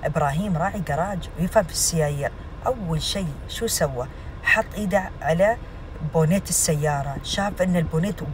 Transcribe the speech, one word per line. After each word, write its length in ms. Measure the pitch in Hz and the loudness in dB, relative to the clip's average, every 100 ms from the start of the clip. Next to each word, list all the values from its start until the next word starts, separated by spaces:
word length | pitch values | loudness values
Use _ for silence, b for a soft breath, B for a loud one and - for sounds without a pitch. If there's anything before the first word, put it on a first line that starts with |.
إبراهيم 520 | 156 156 147 151 208 160 | -2 0 0 0 0 0
راعي 240 | 190 208 | 0 -2
جراج 480 | 156 143 185 190 - - | -2 0 0 -2 -6 -2
ويفهم 260 | 175 220 | 4 4
في 80 | 175 | 4
السيايير. 600 | - - 165 147 143 139 - - - 220 | 0 0 2 2 0 -4 -6 -12 -6 -2
أول 360 | 254 180 160 | -2 0 -2
شيء 300 | - 202 175 139 - | 0 -2 -2 -4 -8
شو 180 | - 226 | -4 -2
سوى؟ 420 | - 151 127 123 B B B | 0 0 0 -6 B B B
حط 200 | - - - | 2 4 2
إيده 360 | - 208 196 185 - | -4 0 0 0 -6
على 340 | 143 165 202 233 - - - - 151 | 0 4 4 4 -4 -12 -12 -6 -2
بونيت 340 | 160 156 190 - | 2 4 4 2
السيارة، 680 | 175 - 151 151 143 139 139 | 0 2 2 2 0 -2 -6
شاف 400 | - - 202 - | -4 -2 -2 2
إن 140 | 185 175 | 2 4
البونيت 440 | 160 160 190 - - | 2 0 0 -2 -4